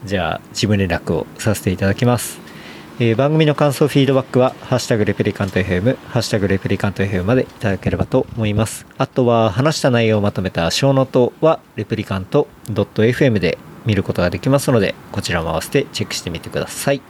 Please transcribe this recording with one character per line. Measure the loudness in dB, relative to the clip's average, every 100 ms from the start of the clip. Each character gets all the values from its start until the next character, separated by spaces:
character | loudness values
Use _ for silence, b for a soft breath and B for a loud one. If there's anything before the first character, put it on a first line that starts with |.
じ | -4 -4
ゃ | -2 -4
あ、 | -8
事 | -4 0
務 | 2
連 | 0
絡 | -2 -2
を | -4 -4 -4
さ | -2
せ | -2
て | -2
い | 0
た | 0
だ |
き | 2 0
ま | 0
す。 | -4 -12 B B B B B -2
え | 0
ー、 | 2
番 | 2
組 | 4
の | 2
感 | 4 0
想、 | 2 2
フ | 4
ィ |
ー | 4
ド |
バ | 2
ッ |
ク | 2 2
は、 | 2 0
ハ | -4 -2
ッ |
シ | 0
ュ |
タ | 0
グ |
レ | 0
プ | 0
リ | -2
カ | -2
ン | -2
ト | -2
エ |
フ | 0
エ | 0
ム、 | 0 -2 -4
ハ | -4
ッ |
シ | -2
ュ |
タ | 0
グ | 0
レ | 0
プ | 0
リ | -2
カ | -2
ン |
ト | -2
エ | -2
フ | -2
エ |
ム |
ま | 0
で | 0
い | 0
た | -4 -4
だ | -2
け | -4
れ | -2
ば | 0
と | 0 -2
思 | -4 -2
い |
ま | 0
す。 | -2 -4 -18 -6
あ | -4
と | 2 2
は、 | 4 2
話 | 2 0 2
し |
た | 2
内 | 2 2
容 | 2
を |
ま | 0
と | -2
め | -4
た | -2 -2
小 | 0 2
ノ | 2
ー | 2
ト | 2 2 2
は、 | 0 0 -4 -10
レ |
プ | -6 -6
リ |
カ | -4 -6
ン |
ト | -2 -2 -2 -8 -6
ド | -2
ッ | -2
ト | 2
エ | 0
フ | 4
エ | 2
ム | 2
で | 0 -4 -12 -10
見 | -2
る | 0
こ | 0
と | 0
が | 0
で | 0
き | 0
ま | 0
す | 2
の | 2
で、 | 2 -2 -8
こ | -8
ち | -4
ら | -4
も | -2
合 |
わ | -4
せ | -2
て | -2 -2
チ | -6
ェ | -8
ッ |
ク |
し | -8
て | -8
み | -10
て | -8
く | -8
だ | -8
さ | -6 -2
い。 | -4